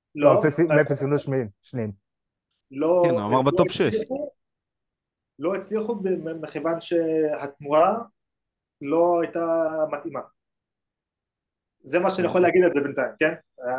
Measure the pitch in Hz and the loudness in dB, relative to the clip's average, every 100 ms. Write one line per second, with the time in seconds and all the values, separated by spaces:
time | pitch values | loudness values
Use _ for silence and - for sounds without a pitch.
0 | _ 151 143 151 156 151 165 151 147 143 | _ 2 4 6 4 2 4 4 2 0
1 | 139 143 139 131 110 - _ 127 107 98 | 0 -2 0 -4 -4 -8 _ -8 -8 -10
2 | _ _ _ _ _ _ _ 135 156 180 | _ _ _ _ _ _ _ -4 0 2
3 | 170 - 104 127 135 170 175 - 151 214 | 2 2 2 2 4 2 2 2 0 -2
4 | - 269 294 - _ _ _ _ _ _ | -4 -8 -10 -14 _ _ _ _ _ _
5 | _ _ _ - 160 202 - 214 214 214 | _ _ _ -8 -6 -4 -4 -4 -4 -4
6 | 185 175 160 165 151 156 160 165 - 170 | -4 -4 -4 -10 -10 -6 -4 -4 -2 -2
7 | 160 160 156 147 139 - 143 156 180 226 | 0 0 0 -2 -8 -10 0 4 4 2
8 | - _ _ _ _ _ _ _ 143 165 | -6 _ _ _ _ _ _ _ -2 2
9 | 175 170 160 170 165 165 160 156 151 143 | 2 2 -2 -4 -2 -2 -2 -2 -4 -4
10 | 165 135 - _ _ _ _ _ _ _ | -8 -10 -12 _ _ _ _ _ _ _
11 | _ _ _ _ _ _ _ _ 127 170 | _ _ _ _ _ _ _ _ -4 -2
12 | 185 185 175 180 180 180 175 143 143 135 | 0 0 0 2 4 4 4 2 -2 -2
13 | 123 - 156 165 _ - 160 | -6 -2 -2 -2 _ -12 -6